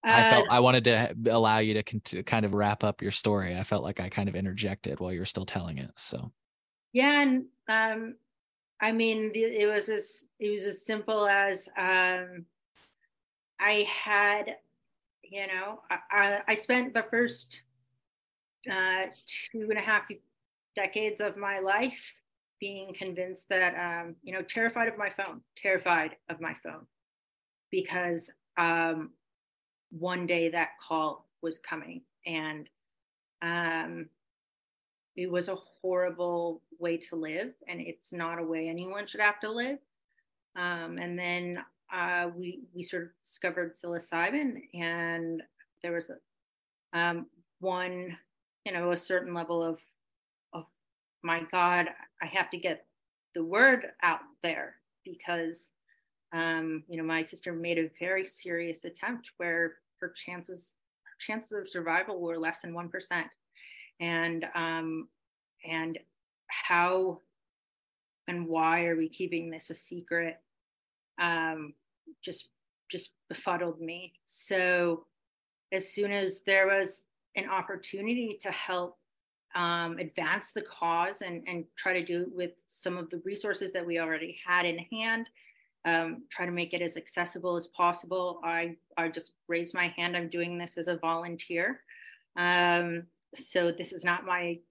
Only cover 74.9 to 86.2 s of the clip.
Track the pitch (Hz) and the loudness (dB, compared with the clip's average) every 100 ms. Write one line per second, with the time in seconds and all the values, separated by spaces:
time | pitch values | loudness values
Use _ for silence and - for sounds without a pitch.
74.9 | 165 - _ _ _ _ _ _ 190 190 | 0 -4 _ _ _ _ _ _ -2 0
75.9 | - 202 202 190 190 - 196 190 196 190 | 0 0 0 0 -2 4 6 6 4 2
76.9 | - - _ _ 202 190 190 180 190 - | -4 -12 _ _ -6 -2 -2 -4 -8 -8
77.9 | 196 208 240 233 202 202 175 - 185 180 | -6 -2 -2 -2 -6 -8 -6 -2 -2 -2
78.9 | - _ _ _ _ _ 180 175 170 170 | -8 _ _ _ _ _ 0 2 2 0
79.9 | 170 170 - 160 190 - - 208 - 170 | -4 -6 -4 0 0 -2 -8 -10 -2 0
80.9 | 165 175 196 190 170 175 175 165 - - | 2 2 -2 -8 -8 -8 -8 -8 -6 -2
81.9 | 185 175 175 180 180 175 175 _ - - | 0 0 -2 -4 -4 -6 -6 _ -8 -6
82.9 | 180 160 175 175 196 208 196 196 190 170 | -6 -6 -8 -6 -6 -4 -4 -2 -4 -2
83.9 | 170 165 160 165 175 - 180 175 170 170 | -2 0 -2 -4 -10 0 2 2 -2 -6
84.9 | 226 226 226 233 _ - _ _ _ 170 | -6 -2 -2 -4 _ -20 _ _ _ 2
85.9 | 165 165 165 | 2 2 -6